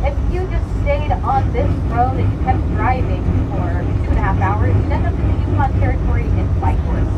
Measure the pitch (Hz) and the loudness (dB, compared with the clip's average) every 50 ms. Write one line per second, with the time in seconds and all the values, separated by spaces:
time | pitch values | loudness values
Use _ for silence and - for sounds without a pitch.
0 | 381 - - - - - - 359 370 349 349 330 - - - - - 277 285 285 | -2 -2 -2 -2 -2 -2 -2 -4 -4 -2 -2 -4 -4 -4 -4 -4 -2 -2 0 -2
1 | - - 269 226 - 233 208 202 - - - - - - - - - - - 240 | 0 -2 -2 -2 0 0 0 0 0 0 0 0 0 0 0 -2 -2 -2 0 0
2 | 247 254 262 254 - - - - - 190 196 - - - 180 214 214 196 190 - | 0 0 0 0 0 0 0 -2 0 0 0 0 0 0 0 0 0 0 0 0
3 | - 185 180 - - - - - - - - - - - - - - - - - | 0 -2 -2 -2 0 0 0 0 0 0 -2 -2 -2 -2 -2 -2 -2 -2 -2 -2
4 | - - - - - - - - - - - - - - - - - - - - | 0 0 0 2 2 2 2 2 2 2 2 2 2 2 4 2 2 2 0 0
5 | - - - - - - - - - - - 294 277 277 269 - - 262 - - | 0 0 0 0 0 0 0 0 0 0 2 2 2 2 2 2 2 2 2 0
6 | - - - - - - - - - - - - 392 392 - - - - - - | 0 0 0 2 2 2 0 0 2 0 0 0 2 2 0 2 0 0 0 0
7 | 339 - - | 0 -2 -2